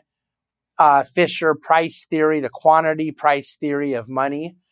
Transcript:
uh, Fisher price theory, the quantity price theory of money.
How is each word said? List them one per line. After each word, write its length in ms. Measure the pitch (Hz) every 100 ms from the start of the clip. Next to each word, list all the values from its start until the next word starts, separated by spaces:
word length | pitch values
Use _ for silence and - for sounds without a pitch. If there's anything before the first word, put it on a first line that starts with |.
| _ _ _ _ _ _ _ -
uh, 240 | 156 139
Fisher 520 | - 180 170 - 160 143
price 520 | - 160 165 - -
theory, 300 | 160 156 156
the 100 | 131
quantity 600 | - 156 160 160 156 156
price 460 | - 151 143 - -
theory 340 | 147 143 143
of 140 | 123 113
money. 480 | 131 139 143 170 180 _